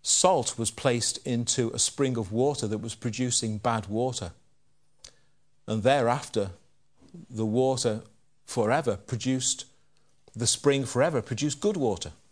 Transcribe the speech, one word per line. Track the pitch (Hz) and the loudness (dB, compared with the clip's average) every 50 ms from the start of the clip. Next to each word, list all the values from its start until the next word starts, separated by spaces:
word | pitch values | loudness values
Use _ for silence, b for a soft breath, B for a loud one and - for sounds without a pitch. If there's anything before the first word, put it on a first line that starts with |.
salt | - - - - - 180 190 147 117 - - - | 2 2 2 4 6 4 4 4 0 -2 -4 -2
was | 113 - | -4 -4
placed | - - - 135 120 120 110 - - - - | -4 0 0 2 2 2 0 -2 -4 -4 -4
into | 135 120 117 117 - - - 120 113 | -2 0 0 0 0 0 0 0 0
a | - 110 | 0 0
spring | - - - - 139 131 127 117 | -2 -2 2 0 0 0 2 -2
of | 107 92 | -4 -2
water | 107 117 131 147 143 - 120 104 | 0 0 2 2 0 -2 -2 -2
that | 110 104 | -2 -4
was | 107 117 - | -4 -8 -10
producing | - - 123 104 117 127 127 117 - - 113 107 104 | -6 -6 -6 -2 -2 -2 0 0 -2 -2 -2 -4 -2
bad | - 123 113 110 95 | 0 0 0 0 -2
water. | 92 104 110 123 131 123 - 98 85 - - _ _ _ _ _ _ _ _ _ _ _ _ B B B B B B B B B B _ _ _ | -4 -2 -2 -2 -2 -4 -6 -8 -8 -10 -14 _ _ _ _ _ _ _ _ _ _ _ _ B B B B B B B B B B _ _ _
And | - 110 110 | -4 -4 2
thereafter, | 98 127 139 143 120 117 120 - - - - 113 98 92 90 - _ _ _ _ _ _ _ _ - - - 170 - - | 4 4 4 6 4 2 2 0 -4 -4 -2 -2 -2 -2 -6 -14 _ _ _ _ _ _ _ _ -20 -20 -20 -20 -16 -10
the | 127 110 113 | -4 -2 -2
water | 110 107 123 131 131 131 123 - 117 107 113 - - - _ _ _ _ _ _ | 2 2 4 4 2 2 2 0 0 -2 -2 -8 -16 -20 _ _ _ _ _ _
forever | - - 123 110 104 127 156 151 123 101 | -6 0 0 2 2 2 2 2 0 -2
produced, | 90 - - 123 110 - 127 131 131 127 - - - - - _ _ _ _ _ _ - _ _ _ _ - - | -2 -4 -6 -6 -2 0 0 0 0 0 -2 -4 -4 -8 -18 _ _ _ _ _ _ -20 _ _ _ _ -16 -6
the | 110 120 | -2 0
spring | - - - - 143 139 139 131 | 0 0 2 2 2 2 2 0
forever | 113 - 123 135 170 - 123 | -2 2 2 2 4 2 -2
produced | 104 - 123 107 139 151 - - | -2 -2 -4 -2 0 -2 -2 0
good | - 208 214 175 | 0 0 0 2
water. | 135 113 98 90 - - - - _ _ | 0 0 0 -2 -6 -12 -12 -16 _ _